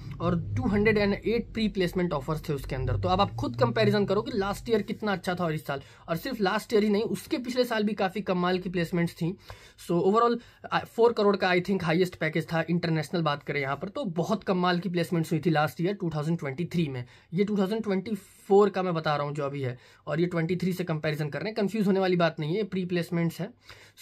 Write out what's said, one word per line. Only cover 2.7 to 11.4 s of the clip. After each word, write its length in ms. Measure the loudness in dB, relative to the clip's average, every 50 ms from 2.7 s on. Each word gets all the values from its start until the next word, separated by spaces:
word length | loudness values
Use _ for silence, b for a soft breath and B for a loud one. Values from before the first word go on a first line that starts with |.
| -4
अंदर। 220 | -4 -2 -2 -2
तो 120 | 0 0 2
अब 120 | 2 2
आप 140 | 2 0 -2
खुद 220 | -4 -4 -4 0
कंपैरिजन 480 | 0 0 2 2 2 2 4 4 2 2
करो 180 | 2 0 0
कि 160 | -2 -2 -2 -2
लास्ट 320 | -2 -2 -4 -6 -2 0
ईयर 120 | 0 0
कितना 300 | 0 -4 -6 -4 -2 -2
अच्छा 220 | -2 -2 -2 -4 -2
था 100 | -2 -2
और 100 | -2 -2
इस 120 | -4 -4
साल, 140 | -6 -6 -8 B B B B B -6
और 80 | -6
सिर्फ 240 | -4 -4 -6 -2 0
लास्ट 320 | 0 0 0 -2 0 2
ईयर 120 | 2 4 4
ही 60 | 4
नहीं, 120 | 2 2
उसके 360 | 0 0 -4 -6 -4 -4 -4 -4
पिछले 260 | -4 -2 0 0 0
साल 180 | 2 0 0
भी 120 | 0 0 0
काफ़ी 260 | 0 0 -2 -2 -2
कमाल 380 | -2 0 0 2 2 2 0 0
की 100 | -2 -4
प्लेसमेंट्स 460 | -2 -2 -2 0 0 0 0 0 -2
थी। 220 | -2 -4 -4 -4 B B B B B B B B -12 -4 -2
So 140 | 0 2
overall, 360 | 4 4 4 4 4 4 2 -2 B B B B -8 -4
आ, 60 | -4 -4
फ़ोर 340 | -4 -4 2 4 4 4
करोड़ 240 | 4 4 4 4 4
का 140 | 4